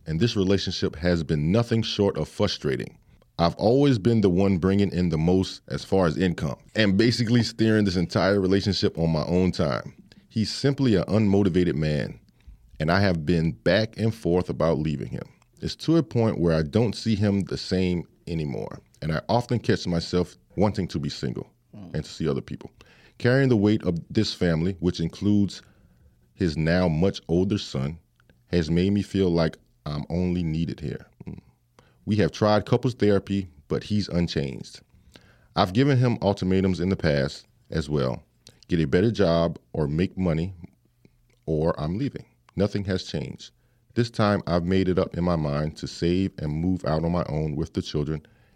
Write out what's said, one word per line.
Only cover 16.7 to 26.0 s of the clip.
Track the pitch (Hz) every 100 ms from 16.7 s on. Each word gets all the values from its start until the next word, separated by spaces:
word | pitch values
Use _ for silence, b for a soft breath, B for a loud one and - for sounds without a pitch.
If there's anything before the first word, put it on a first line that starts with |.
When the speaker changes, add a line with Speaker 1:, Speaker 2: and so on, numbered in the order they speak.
| 104 117
Speaker 1:
see | - 113
him | 104 104 98
the | 80 67
same | - 92 92 87 - _ -
anymore, | 82 76 55 50 - - _
and | -
I | 78 -
often | 117 - 120
catch | - - 90
myself | 85 - 90 85 - _ -
wanting | 104 95 87
to | 78
be | 71
single | - 64 - - _ _
Speaker 2:
Mm. | 107 92
Speaker 1:
and | 78
to | -
see | - 80
other | 67
people. | - - - - b b b -
Carrying | 120 131 135
the | 113
weight | 104 107
of | 90 85 -
this | 110 104
family, | - 87 78 87 95
which | 87 85
includes | 82 - 101 104 98 - b b b b